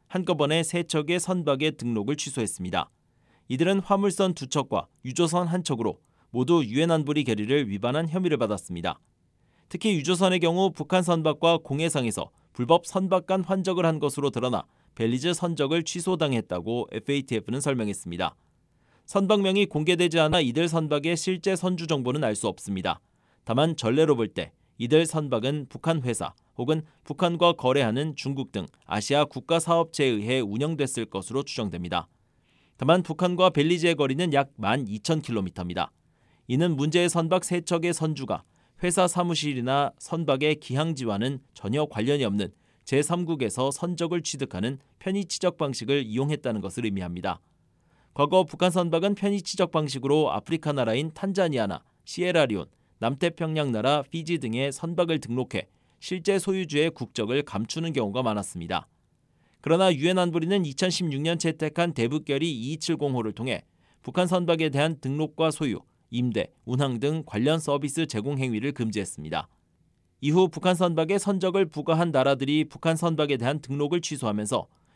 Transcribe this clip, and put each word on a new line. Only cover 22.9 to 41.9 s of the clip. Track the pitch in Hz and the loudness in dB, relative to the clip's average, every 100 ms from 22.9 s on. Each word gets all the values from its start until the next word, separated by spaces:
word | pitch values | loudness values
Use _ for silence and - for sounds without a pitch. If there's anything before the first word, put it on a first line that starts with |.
| 82 _ _ _ _ | -4 _ _ _ _
다만 | - 117 160 165 | -2 2 2 2
전례로 | 113 135 156 131 | 2 4 6 4
볼 | 110 | 2
때 | - 78 _ _ - | -4 -8 _ _ -6
이들 | 117 156 165 | 4 4 4
선박은 | 160 147 120 123 151 131 | -2 -2 0 0 -4 -6
북한 | - 160 165 | -6 -2 -2
회사 | 127 113 82 - _ - | -2 -4 -6 -10 _ -6
혹은 | 123 156 156 _ | -2 -2 -4 _
북한과 | - 139 175 170 175 | -10 -2 0 4 2
거래하는 | 165 127 135 117 117 156 135 | 4 2 4 2 0 -2 -4
중국 | 139 139 131 | -6 -4 -4
등 | 104 82 _ - | -6 -8 _ -6
아시아 | 104 104 143 | -4 0 0
국가 | 147 135 - 165 | 0 -2 -2 0
사업체에 | 165 170 165 - 135 | 2 2 2 0 2
의해 | 110 107 131 | 2 0 -2
운영됐을 | 107 107 147 156 135 - 113 | 0 -2 -2 -2 -4 -4 -6
것으로 | 98 90 127 | -6 -6 -6
추정됩니다. | 143 - 107 87 87 87 82 _ _ _ _ _ _ - | -6 -4 -4 -4 -4 -4 -6 _ _ _ _ _ _ -4
다만 | 131 180 | 2 2
북한과 | 170 156 180 180 185 | 2 -2 0 4 4
벨리즈의 | 147 151 175 170 | 4 2 4 2
거리는 | 151 139 135 180 | 2 0 0 0
약 | 139 135 - | 2 0 -2
만 | 101 131 113 | -2 0 -2
이천 | 107 - 156 | -6 -2 -2
킬로미터입니다. | 151 113 92 - 87 87 80 _ _ _ _ _ - | -2 -4 -4 -6 -6 -4 -4 _ _ _ _ _ -2
이는 | 127 175 143 | 2 2 2
문제의 | 147 175 175 | 2 2 2
선박 | 170 160 185 | 2 2 0
세 | - 175 | 0 -4
척의 | 170 170 175 | 0 0 0
선주가 | 165 160 143 123 98 - _ _ - | 0 -2 -2 -4 -6 -8 _ _ -6
회사 | 180 180 180 | -2 2 2
사무실이나 | 175 175 160 151 131 120 139 143 - | 2 -2 0 -2 -2 0 0 0 -4
선박의 | - 180 147 135 151 151 | -8 -2 2 2 2 0
기항지와는 | - 127 160 143 117 101 120 135 _ | -2 -2 0 -2 -2 0 -2 -4 _
전혀 | - 101 135 | -10 -4 -2
관련이 | 151 | -2